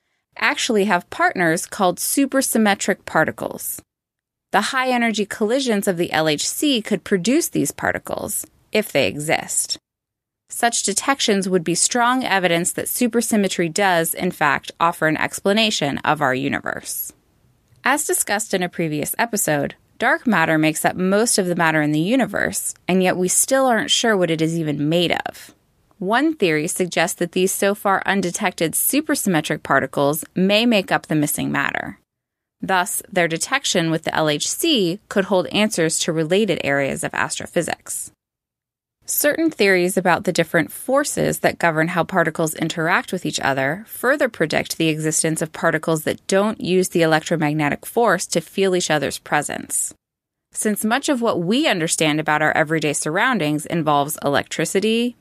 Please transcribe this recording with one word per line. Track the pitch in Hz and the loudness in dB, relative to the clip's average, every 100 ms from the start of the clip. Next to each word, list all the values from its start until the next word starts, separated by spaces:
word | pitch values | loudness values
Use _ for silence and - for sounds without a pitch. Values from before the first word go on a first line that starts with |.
| _ _ _ - | _ _ _ -2
actually | 226 294 - 214 | -2 0 0 2
have | 208 233 - | 2 2 -2
partners | - 349 - 170 165 | -2 0 2 0 0
called | - - 180 175 | -4 0 0 0
supersymmetric | - - 269 269 - 233 208 196 - 190 - | -2 0 0 0 0 2 2 0 -2 -4 0
particles. | 165 156 - - - - - - _ _ _ _ _ _ | 0 2 -2 -8 -8 -10 -12 -16 _ _ _ _ _ _
The | 196 | -2
high-energy | 214 262 254 240 233 214 202 | 0 -2 0 2 0 0 -4
collisions | - 214 269 254 202 202 | -2 0 0 0 0 0
of | 175 | 0
the | 175 | 0
L | - 160 | 2 2
H | 147 - | 0 -2
C | - 294 240 | -2 0 0
could | - 202 | 0 -4
produce | - 196 185 302 - | 0 0 2 2 0
these | 156 139 | -2 -2
particles, | - 92 - - - - - - _ _ | -2 -2 -2 -6 -8 -6 -8 -10 _ _
if | 214 208 | -2 0
they | 143 95 | 2 0
exist. | 143 156 - - - - - _ _ _ _ _ _ - | 0 -2 -2 -2 -4 -4 -8 _ _ _ _ _ _ -18
Such | - 233 - | -2 0 0
detections | - 196 - 277 - 196 190 | -2 -2 0 0 2 0 2
would | 185 | 0
be | 160 170 | 0 0
strong | - 247 233 262 | 0 2 2 2
evidence | 165 190 180 170 175 | 2 2 2 2 0
that | - - | -4 -4
supersymmetry | - 247 233 - 214 190 - 170 | 0 2 2 2 2 2 0 -2
does, | 185 196 170 165 | 2 2 2 0
in | - 180 | -2 -4
fact, | - 147 139 - - | 0 0 0 -4 -2
offer | 170 - 156 | 0 2 0
an | 156 | 0
explanation | - - 196 220 214 - 143 139 | -4 -2 0 2 2 0 -2 -2
of | - 156 | 0 2
our | 135 | 2
universe. | 127 139 - - - - - - - _ _ _ _ _ _ | 0 -2 -4 -6 -8 -10 -10 -12 -16 _ _ _ _ _ _
As | 247 302 - | 0 0 0
discussed | - - 202 - | -2 -2 -4 -2
in | 190 | -2
a | 175 | -2
previous | - 165 147 165 - | -4 -4 -2 -4 -2
episode, | 233 214 - 147 - - _ - | -2 -2 0 0 -2 -6 _ -2
dark | 233 330 240 | 0 0 2
matter | 185 160 160 | 2 4 4
makes | 156 156 | 2 2
up | 160 - | -2 0
most | 185 202 240 - | 2 2 2 0
of | 180 | 0
the | |
matter | 175 160 156 | 2 2 2
in | 151 | 2
the | 151 | 0
universe, | 175 262 202 - - - - - - | 2 2 0 -2 -4 -4 -8 -8 0
and | 185 | 2
yet | 180 175 | 2 2
we | 185 | 0
still | - - 269 | 0 2 2
aren't | 262 220 - | 4 2 0
sure | - 233 202 | 0 2 2
what | 165 | 2
it | 160 | 2
is | 160 170 | 0 0
even | 156 147 147 | -2 0 2
made | 175 170 - - | 2 2 0 -4
of. | - - - _ _ _ - | -12 -18 -20 _ _ _ -8
One | 185 233 320 | 0 2 2
theory | 311 180 151 165 | 2 2 2 0
suggests | - 180 180 165 - | -2 -2 0 0 -2
that | 175 | -2
these | 185 190 | 0 0
so | - 196 202 | 0 0 0
far | 202 190 | 0 0
undetected | - 196 180 - 190 - 165 | 2 0 0 -2 -2 0 -2
supersymmetric | - - 285 311 285 196 160 - 151 | 0 0 0 0 -2 0 0 0 -4
particles | - 139 131 147 143 156 - | 0 0 2 0 0 0 -4
may | - 185 208 240 | 0 2 4 4
make | 208 - | 2 2
up | 156 - | -2 0
the | |
missing | 156 147 - 139 | 0 0 -2 -4
matter. | 143 - - - 196 _ _ _ _ _ _ | -2 -2 -4 -8 -14 _ _ _ _ _ _
Thus, | 185 185 180 - - | -2 0 0 -6 -4
their | 185 165 | 0 0
detection | 165 - 285 - 185 165 | -2 -2 -2 0 0 0
with | 160 | 0
the | - | -2
L | - 156 | 0 0
H | 151 - | 0 -4
C | - 330 262 175 196 - | -2 0 2 0 -2 -4
could | 202 190 | -2 2
hold | 185 - | 0 0
answers | 202 214 185 160 - | 0 0 0 0 0
to | - | -2
related | 160 156 190 208 151 | -2 2 2 2 0
areas | 139 139 135 147 | 0 0 0 -2
of | 147 | -4
astrophysics. | - 147 - - - - - - - - _ _ _ _ _ _ _ _ _ - | -4 -4 -6 -6 -4 -4 -6 -8 -10 -12 _ _ _ _ _ _ _ _ _ -8
Certain | - 294 294 320 | 0 0 2 0
theories | - 196 185 180 190 | 2 4 4 2 2
about | 180 160 | 2 2
the | - | 2
different | 170 165 170 - | 0 2 0 -2
forces | - - 269 294 170 151 160 | -6 -2 0 0 0 -2 0
that | 175 - | -2 0
govern | 170 156 165 | 0 2 0
how | 175 | 0
particles | 160 190 156 170 160 | 0 0 0 0 -2
interact | - 165 165 160 214 - | -2 -4 -2 0 -2 -2
with | 185 151 | -6 -4
each | - | -2
other | 135 135 135 185 - | 0 0 0 -4 -10
further | - 247 285 262 | -4 -2 0 0
predict | - 156 151 156 - | 0 -2 -2 -2 -2
the | 160 | 0
existence | 156 156 156 160 156 | 0 -2 0 -2 -2
of | 156 | -6
particles | - 165 156 165 160 | -2 0 0 0 0
that | - - - | -2 -4 0
don't | 190 214 - | 0 0 -2
use | 170 185 185 | 0 0 2
the | 170 | 2
electromagnetic | 160 156 - 165 147 156 147 147 | 2 2 0 0 0 0 -2 -2
force | - 226 226 180 - | -4 0 2 2 -2
to | 170 | -4
feel | - - 190 | -4 -2 0
each | 180 170 | 0 0
other's | 151 143 - | -2 -2 -6
presence. | - 151 - - - - - - _ _ _ _ _ | -4 -2 -2 -8 -6 -6 -6 -10 _ _ _ _ _
Since | - 214 202 214 | -4 -2 0 0
much | 254 311 | 0 0
of | 254 | 0
what | 233 - | 0 0
we | 170 247 311 | 0 2 2
understand | 190 165 - 156 151 | 0 0 0 2 2
about | 156 151 | 2 2
our | 151 - | 2 2
everyday | 151 160 151 | 2 0 0
surroundings | 143 156 175 254 220 151 151 - | -2 -2 0 0 0 0 -2 -2
involves | 170 156 143 143 - | -2 2 2 2 -2
electricity, | 143 139 - - 160 190 220 226 240 - | -2 0 -2 -4 -2 0 2 0 0 -4